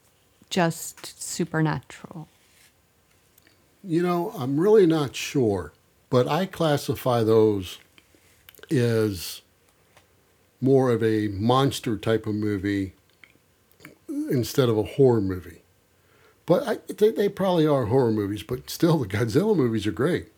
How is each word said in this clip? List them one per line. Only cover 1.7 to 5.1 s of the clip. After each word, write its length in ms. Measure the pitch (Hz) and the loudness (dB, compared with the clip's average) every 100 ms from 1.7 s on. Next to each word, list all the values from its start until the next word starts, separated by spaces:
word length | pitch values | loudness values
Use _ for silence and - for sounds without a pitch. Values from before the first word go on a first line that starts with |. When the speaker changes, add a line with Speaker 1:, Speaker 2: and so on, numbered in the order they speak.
| 151 - - - - 156 _ _ _ _ _ _ _ _ _ _ _ _ _ _ _ | -2 -8 -20 -18 -18 -20 _ _ _ _ _ _ _ _ _ _ _ _ _ _ _
Speaker 2:
You 180 | 202 160 | -4 -2
know, 300 | 180 175 170 - | 0 -2 -4 -6
I'm 240 | 127 139 | -4 0
really 280 | 196 220 175 | 4 6 6
not 280 | 160 135 | 4 -2